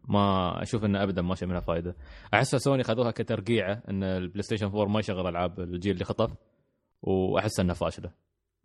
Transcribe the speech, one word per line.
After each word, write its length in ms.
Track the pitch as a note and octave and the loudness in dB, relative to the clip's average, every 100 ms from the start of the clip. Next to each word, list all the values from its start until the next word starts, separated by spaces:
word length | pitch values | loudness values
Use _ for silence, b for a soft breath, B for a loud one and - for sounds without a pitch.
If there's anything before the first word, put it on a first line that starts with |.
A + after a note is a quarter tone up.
| - | 0
ما 460 | G2+ G2+ F#2+ F2+ E2+ | 4 4 4 0 -2
أشوف 240 | - A2+ G#2 | -4 0 0
إنه 180 | G2 | 2
أبدًا 180 | G2 F#2 | 0 0
ما 140 | F2 F#2 | -2 -2
شيء 120 | F2+ | -2
منها 120 | F2 | -2
فايدة. 360 | - E2+ F2 - B B B | -2 -2 -4 -8 B B B
أحسها 240 | G#2 C3 C3 | 2 4 2
سوني 260 | C#3 C3+ | 2 2
خذوها 280 | A#2+ A2+ A#2+ | 2 0 0
كترقيعة 720 | A2+ A2+ A2 F#2+ A2+ F#2 G#2+ - | -2 -2 -2 0 0 0 -4 -4
إن 140 | G2 | -2
البلاي 380 | F#2+ F#2 F2+ G2+ | 0 -2 -2 -6
ستيشن 260 | - A2 G#2 | -4 -2 0
فور 180 | G#2 G2+ | 0 2
ما 120 | G#2+ | 2
يشغل 280 | G#2+ F#2 F2+ | 0 -2 -2
ألعاب 320 | E2+ F2+ F2+ | 0 -2 -2
الجيل 340 | F2 F2+ G2 | -6 -2 0
اللي 120 | F2 - | 0 -2
خطف، 260 | G#2+ A2+ - _ _ _ _ _ _ | 0 0 -2 _ _ _ _ _ _
وأحس 580 | - F#2+ F#2 F#2 G#2 - | 0 2 4 2 0 0
إنها 140 | F2+ | 0
فاشلة. 380 | E2+ E2 - F2 - _ _ _ _ | 0 -4 -4 -12 -16 _ _ _ _